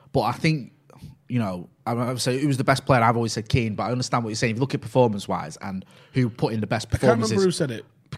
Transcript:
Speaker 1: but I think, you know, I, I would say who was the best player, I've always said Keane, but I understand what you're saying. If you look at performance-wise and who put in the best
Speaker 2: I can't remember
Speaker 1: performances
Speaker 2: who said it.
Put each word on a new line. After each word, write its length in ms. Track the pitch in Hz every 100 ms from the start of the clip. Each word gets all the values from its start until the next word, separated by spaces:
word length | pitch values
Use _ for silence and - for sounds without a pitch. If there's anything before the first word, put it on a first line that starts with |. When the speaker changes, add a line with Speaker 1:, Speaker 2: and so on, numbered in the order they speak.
| _
Speaker 1:
but 100 | 135
I 100 | 110
think, 420 | 135 165 156 110 _ _ - 87 - -
you 120 | 120
know, 300 | 104 90 - _ -
I, 60 |
I 180 | 120 123
would 80 | 127
say 180 | 127 131
who 80 | 147
was 100 | 135
the 60 |
best 220 | 131 131 -
player, 160 | 127
I've 120 | 113 117
always 180 | 113
said 140 | - 107
Keane, 260 | 131 113 101
but 80 |
I 80 | 107
understand 320 | 123 123 127
what 60 | 113
you're 40 | 110
saying. 160 | 120
If 60 | 110
you 40 |
look 120 | 135
at 80 | 139
performance-wise 760 | 110 131 123 101 - 87 80 -
and 240 | 98 95 - - -
who 160 | 135 123
put 240 | - 139
in 60 | 110
the 80 | 104
best 200 | 113 -
Speaker 2:
I 40 | -
can't 60 |
remember 200 | 131 113 110
Speaker 1:
performances 180 | 113 185
Speaker 2:
who 60 |
said 200 | - 147
it. 140 | 110 - _ _